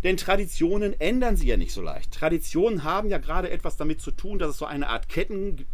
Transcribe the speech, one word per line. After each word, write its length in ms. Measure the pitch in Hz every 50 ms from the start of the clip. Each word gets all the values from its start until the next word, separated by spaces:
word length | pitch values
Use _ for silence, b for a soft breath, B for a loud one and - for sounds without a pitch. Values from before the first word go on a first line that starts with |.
| -
denn 140 | 180 190
Traditionen 800 | - - - 196 196 190 170 - - 160 170 196 202 208 202 196 -
ändern 380 | 156 185 240 254 247 233 214
sie 100 | 139 -
ja 80 | - 110
nicht 180 | - 123 - -
so 80 | 98
leicht. 300 | 87 78 69 - - -
Traditionen 720 | - - 147 160 170 160 - - - 160 196 233 214 170 139
haben 260 | 156 175 202 220 208
ja 100 | 196 156
gerade 300 | - 156 156 180 185 170
etwas 280 | 165 - - 156 -
damit 240 | - 156 151 156 -
zu 100 | - 143
tun, 260 | - - - 196 208
dass 140 | - 170 151
es 60 | 139
so 80 | - 156
eine 240 | - 147 143 143 -
Art 180 | 117 113 -
Ketten 580 | - - - - - 214 196 196 202 - - - -